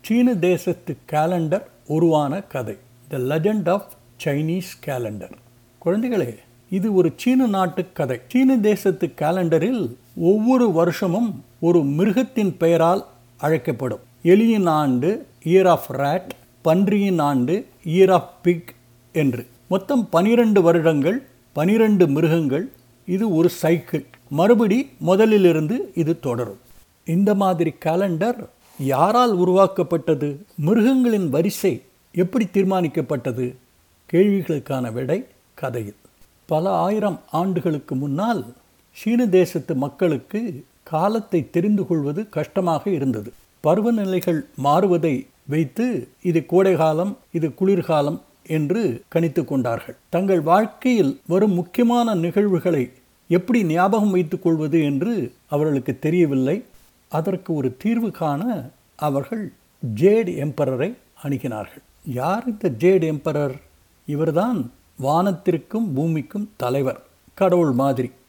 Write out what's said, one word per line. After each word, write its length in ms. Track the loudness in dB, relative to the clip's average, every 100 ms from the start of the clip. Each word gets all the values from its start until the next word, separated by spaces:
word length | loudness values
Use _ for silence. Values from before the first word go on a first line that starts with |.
சீன 340 | 0 2 2
தேசத்து 600 | 2 0 0 -2 -6 -8 -12 -6
காலண்டர் 520 | -2 0 -2 -2 -4 -6 _ -6
உருவான 540 | 0 2 2 0 -6
கதை. 360 | -8 -10 -8 -12 _ _ -10
The 60 | -6
Legend 500 | -4 -2 -2 -2 -2
of 140 | -2 -4 -20 _ _
Chinese 560 | -4 -4 -2 -4 -8 -14
Calendar. 460 | -8 -6 -8 -10 -16 -20 _ _ _ _
குழந்தைகளே, 500 | -2 -2 -2 -2 -4 -8 _ _ _
இது 240 | -4 0
ஒரு 200 | 2 2
சீன 320 | 0 0 2 2
நாட்டு 380 | 0 -2 -2 -8
கதை. 260 | -6 -4 -4 -2
சீன 300 | 2 4 4
தேசத்து 540 | 2 2 0 0 -6 -2
காலண்டரில் 760 | -2 0 2 2 2 0 -4 -8 _ 0
ஒவ்வொரு 540 | 2 4 4 4 4
வருஷமும் 720 | 4 2 0 -2 0 -2 -6 -16 _
ஒரு 240 | 2 2
மிருகத்தின் 760 | 2 0 2 2 -2 -2 -4 0
பெயரால் 480 | 2 4 2 0 -4 _ _ _
அழைக்கப்படும். 640 | -2 -2 -2 -6 -6 -8 -14 _
எலியின் 460 | 4 4 4 2 2
ஆண்டு, 560 | 2 2 0 0 -2 -8 _
Year 220 | 2 4
of 160 | 6 2 0
Rat, 420 | -4 -2 -4 -6 -20 _ _
பன்றியின் 560 | 0 2 2 0 0 0
ஆண்டு, 460 | 0 0 0 -2 -6 _
Year 240 | -4 4 6
of 140 | 4 0 -2
Pig 180 | -2 -2 -6 -20 _ _ _
என்று. 340 | -2 0 -2 -12 _ _
மொத்தம் 400 | -6 -2 -2 0
பனிரெண்டு 520 | 2 4 4 4 4
வருடங்கள், 640 | 4 4 2 2 0 -2 -8 _ _
பனிரெண்டு 540 | -4 0 2 4 4 4
மிருகங்கள். 640 | 4 2 2 0 -2 -6 -14 _ _
இது 300 | -6 -4 0
ஒரு 140 | 2 2
சைக்கிள். 560 | 0 0 0 -2 -8 -8 -20 _
மறுபடி 600 | 0 4 4 4 0 -2 -6
முதலிலிருந்து 720 | 0 4 4 6 6 4 0 -4 -6
இது 240 | -4 -2 -2
தொடரும். 380 | -4 -4 -6 -10 _ -20 _ _
இந்த 300 | -4 0 2
மாதிரி 380 | 2 0 0 -2 -2
காலண்டர் 600 | -2 0 -2 -2 -4 -4 -12 _ _ -8
யாரால் 520 | -2 2 2 4 2
உருவாக்கப்பட்டது? 1120 | 2 2 4 4 2 -2 -2 0 -2 -2 -6 -14
மிருகங்களின் 720 | -4 0 2 4 2 2 0 0
வரிசை 520 | 0 -2 -2 -4 -4 _ _ _
எப்படி 360 | -4 -2 0 0
தீர்மானிக்கப்பட்டது? 1000 | 0 0 0 -2 -4 -4 -4 -4 -6 -6 -8 _ _ _ _ _
கேள்விகளுக்கான 800 | 2 4 2 -2 -6 -4 -6 -4
விடை 340 | -6 -4 -4 -6 _ _
கதையில். 420 | -12 -8 -8 -10 -14 _ _ -20 _
பல 240 | -4 -2 0
ஆயிரம் 500 | 0 0 -2 -2 -4 -6
ஆண்டுகளுக்கு 640 | -4 -2 -2 -2 -4 -4
முன்னால் 500 | -6 -4 -4 -2 -4 -6 -18 _ _ _
சீன 360 | -8 -2 0 4
தேசத்து 480 | 4 2 -2 -4
மக்களுக்கு 880 | -4 -4 -2 -2 -2 -6 -8 -8 -12 -18 _
காலத்தை 680 | -8 -2 -2 -2 -2 -4 -2
தெரிந்து 360 | -2 0 0
கொள்வது 440 | 0 -2 -2 -6 -8
கஷ்டமாக 600 | -8 -4 -4 -2 -2 -2
இருந்தது. 440 | -2 -2 -4 -10 -18 _ _
பருவநிலைகள் 840 | 0 0 0 0 -2 -2 -2 -4 -6 -4
மாறுவதை 640 | 0 2 2 2 0 -4 -6 _
வைத்து 600 | -6 -4 -4 -4 -4 -4 -8 _
இது 220 | -2 -2
கோடை 300 | 2 2 4
காலம், 420 | 4 2 0 -4 -6 _
இது 220 | -4 -4
குளிர்காலம் 680 | -2 0 0 0 0 0 -4 _ _ -6
என்று 560 | -4 -2 -2 -2 -4 -4
கணித்து 300 | -2 0 -2
கொண்டார்கள். 500 | -2 -2 -2 -4 -8 -20 _
தங்கள் 320 | -4 0 0
வாழ்க்கையில் 800 | 2 2 2 -4 0 2 0 -2 -2
வரும் 260 | 0 2
முக்கியமான 600 | 0 -2 0 2 2 0
நிகழ்வுகளை 760 | 0 0 0 0 0 0 -2 -4 _ _ _ _
எப்படி 360 | -2 2 0
ஞாபகம் 480 | 2 2 2 2 2
வைத்துக் 300 | 0 -2 -2
கொள்வது 420 | 0 0 0 0
என்று 500 | 0 -2 -2 -4 -6 _ _
அவர்களுக்கு 500 | -2 0 -2 -4 -4
தெரியவில்லை. 640 | -2 2 2 2 0 -2 -8 -20 _ _ _
அதற்கு 440 | -4 -4 -6 -4
ஒரு 240 | -4 -4 -4
தீர்வு 340 | -2 -2 -4
காண 580 | -4 -4 -2 -4 -6 -10 _ _
அவர்கள் 560 | -6 -4 -2 -4 -8 -10 _ _ _ -8
ஜேட் 320 | 2 2 4 -2
எம்பரரை 640 | -6 -6 -4 -4 -4 -6 -8 _ _
அணுகினார்கள். 580 | -8 -8 -8 -10 -12 -16 _ _
யார் 380 | -12 -6 -4 -4 -6
இந்த 220 | -4 -4
ஜேட் 320 | 0 2 2
எம்பரர்? 580 | 0 -4 -4 -4 -4 -8 _ _ _ _
இவர்தான் 640 | -8 -4 -2 0 -2 -4 -6 _ _ -8
வானத்திற்கும் 920 | -2 0 0 -2 -4 -4 -6 -6 -4
பூமிக்கும் 560 | -2 -2 -2 -6 -10 -12 _
தலைவர், 440 | -4 -2 -2 -6 _ _ _
கடவுள் 380 | -2 2 4 2
மாதிரி. 400 | 2 0 0 -6 _